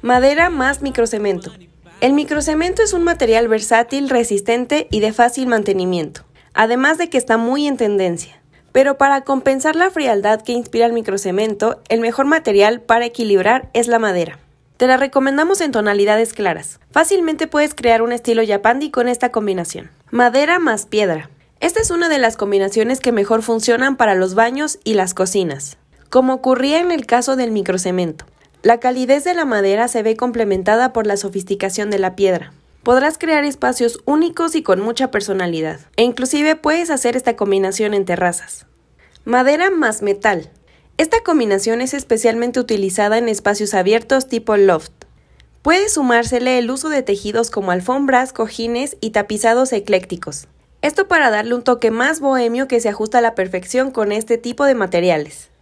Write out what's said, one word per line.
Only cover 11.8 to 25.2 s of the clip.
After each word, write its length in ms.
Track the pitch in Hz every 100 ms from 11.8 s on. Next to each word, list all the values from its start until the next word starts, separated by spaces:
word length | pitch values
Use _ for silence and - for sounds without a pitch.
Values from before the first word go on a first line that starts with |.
| _
el 120 | 226
mejor 260 | 233 233 277
material 560 | 320 320 202 208 233
para 240 | 233 233 240
equilibrar 640 | 233 220 196 190 254 262
es 160 | 226 233
la 100 | 233
madera. 400 | 214 180 165 - _ _ _ _
Te 100 | 254
la 120 | 262
recomendamos 640 | 269 277 269 277 330 392
en 100 | 320
tonalidades 640 | 226 214 202 202 214 226
claras. 460 | - 196 160 - - _
Fácilmente 560 | 294 330 392 330 311 320
puedes 280 | 294 294
crear 280 | - 240 226
un 100 | 233
estilo 300 | 240 240 226
yapandi 480 | 220 202 214 254 294
con 180 | - 247
esta 240 | 240 247
combinación. 580 | 240 208 185 170 - - _ _
Madera 480 | 233 247 247 302 359
más 260 | 320 220
piedra. 460 | - 214 202 156 151 _ _ _
Esta 200 | 339 440
es 100 | 440
una 200 | 339 339
de 80 | 294
las 180 | 233 226
combinaciones 640 | 202 196 196 202 220 262
que 100 | 262
mejor 300 | 233 202 226
funcionan 560 | 226 226 226 233 262 262
para 180 | 226
los 200 | 190 185
baños 460 | 190 233 262 302 -
y 80 | -
las 220 | 214 185
cocinas, 640 | 185